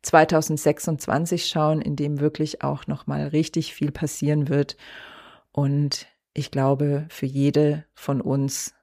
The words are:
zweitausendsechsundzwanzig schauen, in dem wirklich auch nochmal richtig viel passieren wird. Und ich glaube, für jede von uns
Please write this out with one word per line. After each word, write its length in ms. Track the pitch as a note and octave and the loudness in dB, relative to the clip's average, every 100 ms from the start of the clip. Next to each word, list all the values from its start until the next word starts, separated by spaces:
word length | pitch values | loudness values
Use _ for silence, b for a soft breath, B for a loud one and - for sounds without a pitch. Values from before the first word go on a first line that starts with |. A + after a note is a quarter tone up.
zweitausendsechsundzwanzig 1500 | - E3 D#3 E3 D#3 D3+ - D3+ - D3+ - C3+ E3 E3+ - | 6 6 6 4 2 0 2 0 -2 -4 -2 -2 0 -2 -2
schauen, 340 | E3 D3+ D#3 | 0 2 2
in 140 | - D3 | -2 -4
dem 240 | D3 D3 | -2 0
wirklich 440 | D3 D3+ D#3 - | 0 0 -4 -2
auch 240 | C#3+ C#3+ - | -4 -4 -6
nochmal 400 | D3 - C#3+ C#3+ | -8 -4 -4 0
richtig 460 | D3+ D#3+ - D#3 | 0 0 -2 -4
viel 180 | - D3 | -2 -4
passieren 580 | - D#3 - D3 D3+ C#3+ | -2 -6 -2 0 2 2
wird. 280 | C#3+ C#3 - B B B B B B B | 0 0 -4 B B B B B B B
Und 560 | - C#3 C#3+ D3 - - _ _ | -2 0 2 0 -2 -10 _ _
ich 180 | - C#3+ | -8 -4
glaube, 540 | C#3 C3+ C#3 D3 C#3+ D#3 | 0 2 2 2 0 -4
für 160 | - C3+ | -8 -4
jede 600 | C#3 C#3 D3+ D3+ D3 - | 2 2 4 4 2 -6
von 260 | - - C#3 | -12 -4 -2
uns 540 | - C#3 C#3 - - _ | 0 0 0 -4 -10 _